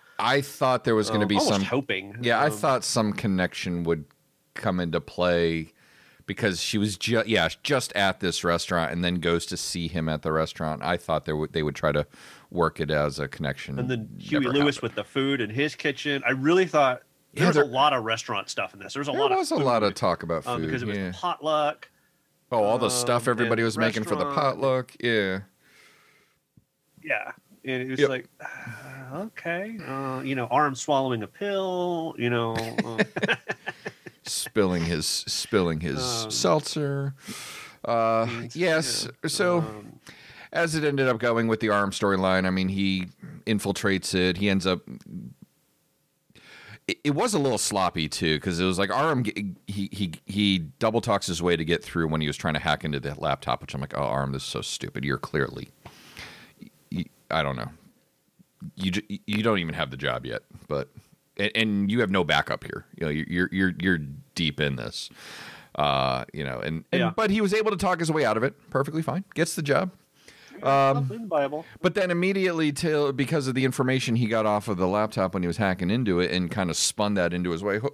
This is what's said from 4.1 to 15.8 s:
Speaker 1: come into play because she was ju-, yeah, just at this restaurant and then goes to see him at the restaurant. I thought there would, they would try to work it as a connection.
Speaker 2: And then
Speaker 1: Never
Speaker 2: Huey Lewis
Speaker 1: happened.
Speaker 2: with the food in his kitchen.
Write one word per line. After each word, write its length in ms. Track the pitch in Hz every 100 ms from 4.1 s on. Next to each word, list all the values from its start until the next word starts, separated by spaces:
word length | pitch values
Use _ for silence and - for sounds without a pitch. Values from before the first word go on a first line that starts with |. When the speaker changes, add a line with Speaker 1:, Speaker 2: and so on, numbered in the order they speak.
| _ _ _ _
Speaker 1:
come 260 | - 110 90
into 200 | 87 85
play 720 | - - 90 85 82 82 78 _ _ _ - _
because 380 | - 98 110 85
she 160 | - 110
was 180 | 104 92
ju-, 280 | - 113 107
yeah, 240 | 101 82 -
just 300 | - 135 -
at 260 | - 98 -
this 240 | 90 -
restaurant 480 | 87 85 - 87 80
and 120 | 85
then 120 | 87 90
goes 280 | 85 85 -
to 120 | 87
see 300 | - 87 82
him 200 | 82 80
at 140 | 78
the 100 | 80
restaurant. 500 | 78 80 - 80 78
I 140 | 80 87
thought 300 | - 78 -
there 100 | 76
would, 160 | 76
they 100 | 80
would 100 | 76
try 180 | 69 78
to 140 | 73 73 - - - -
work 300 | 90 80 -
it 100 | 78
as 280 | 76 73 71
a 100 | 69
connection. 500 | - 71 69 - 67
Speaker 2:
And 120 | 127
then 180 | 120 110 - -
Speaker 1:
Never 140 | 147
Speaker 2:
Huey 20 | 123
Lewis 300 | 143 147 139
Speaker 1:
happened. 60 |
Speaker 2:
with 120 | 117
the 100 | -
food 360 | 101 139 135 139
in 80 | 107
his 240 | 117 147
kitchen. 480 | -